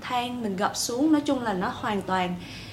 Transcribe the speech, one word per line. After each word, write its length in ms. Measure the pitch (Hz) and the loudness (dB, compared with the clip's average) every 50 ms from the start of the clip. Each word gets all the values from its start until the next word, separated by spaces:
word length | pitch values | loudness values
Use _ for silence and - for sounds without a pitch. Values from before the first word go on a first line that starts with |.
thang, 420 | - - 247 247 240 247 247 247 233 | -6 -2 -2 -2 -2 -2 -4 -4 -4
mình 140 | 208 190 | -2 0
gập 200 | 180 208 - - | 0 0 0 0
xuống. 360 | - - - 240 247 294 320 302 | -2 -2 -2 0 2 4 6 6
Nói 80 | 294 | 6
chung 220 | 285 294 277 254 240 | 4 2 0 2 0
là 100 | 226 196 | 0 0
nó 180 | 180 190 240 247 | 0 0 -2 -2
hoàn 280 | - - 240 208 196 185 | -2 -2 -2 -2 -2 0
toàn, 320 | - 185 185 180 180 180 175 - - - - - - | 0 0 2 2 0 -2 -4 -6 -10 -12 -12 -12 -14